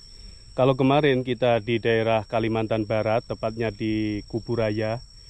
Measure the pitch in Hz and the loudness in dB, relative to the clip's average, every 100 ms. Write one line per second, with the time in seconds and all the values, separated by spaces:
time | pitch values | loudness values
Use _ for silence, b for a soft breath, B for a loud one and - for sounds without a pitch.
0 | - B B B B - 131 131 131 143 | -20 B B B B 2 2 4 4 4
1 | 147 127 127 117 123 117 107 117 117 113 | 4 2 0 0 2 2 0 0 2 2
2 | 110 113 107 117 113 110 110 113 104 110 | 2 0 0 -2 0 0 0 -2 0 0
3 | 107 113 - 107 113 113 113 104 110 107 | 0 0 -2 -6 -6 -4 -6 -4 -4 -2
4 | 107 104 - 120 101 117 110 107 110 117 | -2 -4 -6 -8 -4 -2 -2 -2 -4 -6
5 | - B B | -10 B B